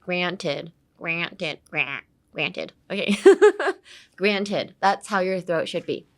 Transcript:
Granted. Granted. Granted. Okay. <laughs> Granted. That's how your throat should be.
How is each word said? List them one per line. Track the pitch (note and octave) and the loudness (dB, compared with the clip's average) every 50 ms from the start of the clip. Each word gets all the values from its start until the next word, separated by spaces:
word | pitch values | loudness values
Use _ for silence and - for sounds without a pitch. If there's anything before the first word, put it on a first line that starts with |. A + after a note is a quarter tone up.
| _ | _
Granted. | - F3+ F3+ F3+ F3+ E3+ G3 - F3 C#3 D3+ D#3+ E3 - _ _ _ _ _ | -6 -4 -2 -2 -4 -4 -4 -4 -4 -4 -6 -8 -14 -16 _ _ _ _ _
Granted. | - E3+ E3 E3+ E3+ D#3+ - - F#3 D#3+ D3 - _ _ - D#3+ C#3 C3 C#3 B2 - _ _ _ _ _ _ | -8 -6 -6 -4 -4 -6 -8 -8 -8 -8 -8 -10 _ _ -6 -6 -4 -4 -6 -10 -10 _ _ _ _ _ _
Granted. | - D#3 C#3+ F3+ - - - - _ _ _ | -6 -6 -6 -4 -6 -10 -10 -10 _ _ _
Okay. | - G3 - - G3+ G3+ - F4+ G4 F4+ - G#4 G4+ - - - | -8 -6 -2 -2 -2 6 8 8 8 10 8 6 6 4 -2 -4
<laughs> | F#4+ - _ - - - - _ _ _ | -4 -6 _ -20 -20 -20 -20 _ _ _
Granted. | F3+ G3+ G#3 G3 G3 G3 G#3 D#3+ A2 - - _ | 0 0 0 0 -2 -2 -2 -4 -4 -4 -8 _
That's | - F#3+ G3+ G3 - - | 0 0 0 0 -4 -4
how | G#3+ G3 | -2 -2
your | F#3 F#3 F#3+ F#3 | 0 0 -2 -4
throat | E3+ - F3 D#3+ - - | -4 -2 -2 -2 -2 -2
should | - F3 - | -4 -8 -6
be. | - D3 - - _ _ | -6 -8 -8 -8 _ _